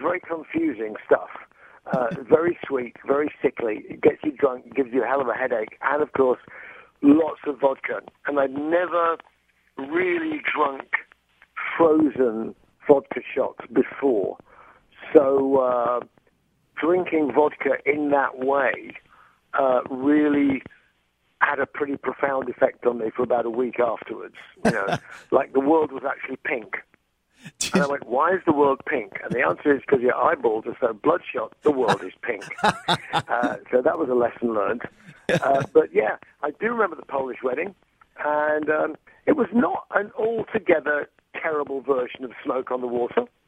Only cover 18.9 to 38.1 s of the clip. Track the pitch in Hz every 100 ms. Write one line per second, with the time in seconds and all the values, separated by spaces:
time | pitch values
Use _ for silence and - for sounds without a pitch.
18.9 | - _ - - _ _ - 135 127 -
19.9 | 127 139 151 151 143 143 135 - _ _
20.9 | _ _ _ _ - 143 135 139 - 143
21.9 | 139 131 - 139 135 127 - 127 - 120
22.9 | 120 110 - 123 120 117 117 123 - 120
23.9 | 104 - 104 92 - - - 220 110 98
24.9 | - - - - 127 139 131 139 160 151
25.9 | 131 135 131 - 131 - 131 101 - -
26.9 | _ _ _ _ _ 180 - - - 143
27.9 | 139 113 127 170 190 170 147 143 135 -
28.9 | 139 101 - - 120 151 - 147 135 -
29.9 | 135 123 117 131 165 120 110 120 - 120
30.9 | 107 147 175 - 127 110 _ 151 135 110
31.9 | - 92 - - 101 - - 208 - -
32.9 | 175 - 165 - 117 120 123 - 127 143
33.9 | 170 135 123 117 - 117 107 98 120 -
34.9 | _ - - - 170 135 135 - 156 160
35.9 | 185 214 143 - _ 147 - 214 240 196
36.9 | 147 - 139 131 113 127 127 202 - _
37.9 | _ _